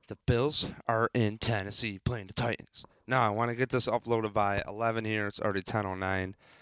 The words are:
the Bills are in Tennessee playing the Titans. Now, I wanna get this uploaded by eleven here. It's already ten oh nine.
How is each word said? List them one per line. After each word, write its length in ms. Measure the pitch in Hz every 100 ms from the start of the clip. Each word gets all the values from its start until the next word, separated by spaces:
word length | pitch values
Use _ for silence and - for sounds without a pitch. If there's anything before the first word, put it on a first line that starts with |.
| -
the 100 | - -
Bills 420 | 120 143 - - - -
are 220 | 113 117
in 240 | 123 104 110
Tennessee 640 | - 107 98 - 113 98
playing 280 | - 120 95
the 60 |
Titans. 520 | 101 120 - - - - _ -
Now, 220 | 131 110
I 20 |
wanna 260 | 107 120 117
get 160 | 127
this 160 | 127 120
uploaded 440 | 117 117 113 110
by 320 | 104 101 101 -
eleven 380 | 104 117 113
here. 240 | 110 107 104
It's 140 | -
already 220 | 104 95
ten 220 | - 110 98
oh 100 | 92
nine. 400 | 95 95 95 - - -